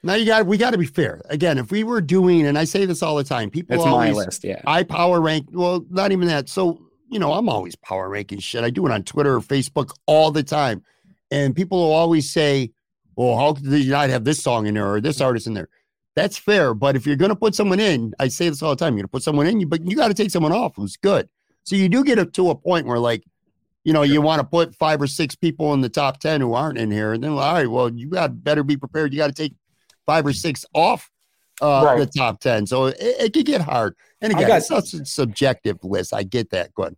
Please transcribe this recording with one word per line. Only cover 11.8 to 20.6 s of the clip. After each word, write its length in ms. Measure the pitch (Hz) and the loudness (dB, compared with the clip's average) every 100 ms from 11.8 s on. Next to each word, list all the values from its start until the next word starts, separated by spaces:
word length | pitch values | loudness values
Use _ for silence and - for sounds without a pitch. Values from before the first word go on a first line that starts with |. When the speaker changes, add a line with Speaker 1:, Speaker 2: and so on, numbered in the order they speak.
| 165 | 2
Speaker 1:
always 360 | 156 170 165 143 | 2 4 2 0
say, 420 | 170 147 139 120 _ _ _ _ - | 0 2 2 -2 _ _ _ _ -2
"Well, 220 | 123 117 | 0 2
how 140 | 143 | 0
could 100 | 147 139 | 0 0
you 240 | 147 135 | 0 2
not 180 | 139 139 | 2 2
have 140 | 127 | 0
this 180 | 113 156 | 0 0
song 240 | - 120 104 | 0 0 0
in 80 | |
there 160 | 104 101 | -2 0
or 80 | 104 | -2
this 200 | 135 147 | -2 0
artist 260 | 131 120 113 | 0 0 -4
in 80 | |
there?" 140 | 107 80 _ _ _ _ - | -8 -10 _ _ _ _ -2
That's 200 | 196 - | -2 -2
fair. 380 | - 202 139 | 0 2 2
But 220 | 110 139 135 | 2 0 0
if 100 | 143 | 0
you're 100 | 143 | 0
gonna 200 | 190 208 | 0 2
put 180 | 220 | 0
someone 240 | - 202 185 | 0 0 2
in, 320 | 214 139 113 - | 2 0 -2 -2
I 80 | 131 | -4
say 200 | - 170 | 0 -2
this 100 | 143 | 0
all 80 | 156 | -2
the 60 | 135 | 0
time, 180 | 165 | 0
you're 80 | 107 | -2
gonna 40 | 98 | -4
put 140 | 131 | -4
someone 240 | 156 151 160 | 0 2 2
in, 140 | 220 | 2
you, 60 | 160 | 0
but 200 | 165 170 | -2 -2
you 60 | 240 | 0
gotta 160 | 240 | 0
take 160 | 202 208 | 0 0
someone 220 | 175 156 | 0 0
off 220 | 170 | 0